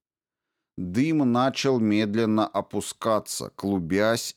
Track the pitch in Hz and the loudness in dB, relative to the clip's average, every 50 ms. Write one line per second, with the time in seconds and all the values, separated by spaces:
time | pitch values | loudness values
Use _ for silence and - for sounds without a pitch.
0 | _ _ _ _ _ _ _ _ _ _ _ _ _ _ _ - 92 90 87 117 | _ _ _ _ _ _ _ _ _ _ _ _ _ _ _ -10 -8 -4 -2 0
1 | 139 160 160 151 139 123 120 123 131 135 131 - - 139 131 120 110 107 104 104 | 0 2 2 2 2 2 2 2 2 0 0 0 0 0 2 2 2 2 2 2
2 | 113 104 101 113 117 110 110 107 104 - - 101 95 - - 104 95 - - - | 2 0 0 0 2 2 2 2 0 0 -2 -4 -4 -4 -6 -6 -6 -6 -8 -4
3 | - 113 110 104 - - - - - - - - - 101 101 95 85 80 92 98 | -2 0 0 0 -2 -4 -8 -10 -10 -12 -10 -6 -4 -2 -2 -2 0 0 0 2
4 | 104 110 117 117 - - - | 2 2 0 0 -4 -8 -8